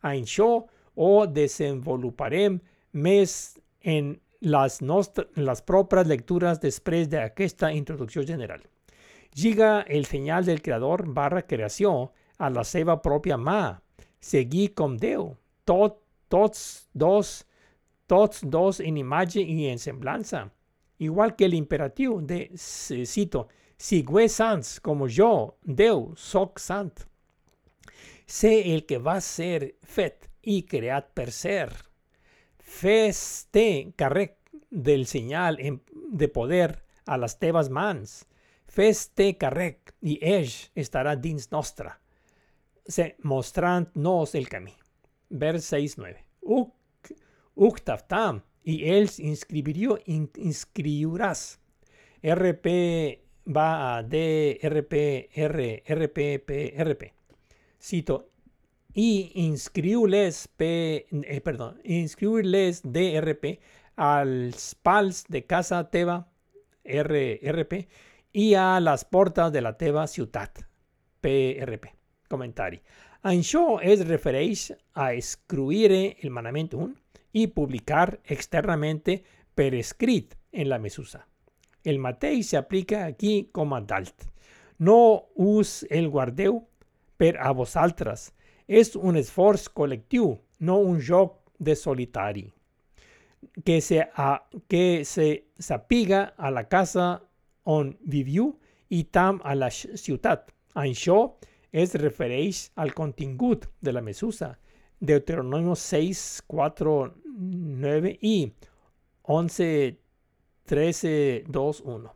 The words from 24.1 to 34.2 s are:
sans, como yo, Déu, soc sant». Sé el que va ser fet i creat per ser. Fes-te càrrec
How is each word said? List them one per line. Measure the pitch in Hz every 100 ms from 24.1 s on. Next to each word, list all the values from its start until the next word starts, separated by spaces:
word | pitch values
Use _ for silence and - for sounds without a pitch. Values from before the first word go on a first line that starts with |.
| 175 226
sans, | - 226 196 127 -
como | - 147 131
yo, | 113 220 190 107 -
Déu, | - 135 226 185 113 165
soc | - 196 190 -
sant». | - 185 190 - - _ _ _ _ _ _ _ - - - - _
Sé | - 214 220 180
el | 160 -
que | 127
va | 131 185
ser | - - 170 170 135 -
fet | _ - 180 - - - -
i | 202
creat | - 143 117 135 -
per | - 123 -
ser. | 180 202 135 - - _ _ _ _ _ _ _
Fes-te | - - 185 220 214 185 - - - 214 220 156 147 -
càrrec | 139 151